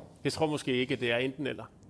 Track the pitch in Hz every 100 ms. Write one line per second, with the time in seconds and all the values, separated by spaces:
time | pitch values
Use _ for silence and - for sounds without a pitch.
0 | - - 143 - 156 143 - 127 127 131
1 | 120 120 131 135 131 120 113 -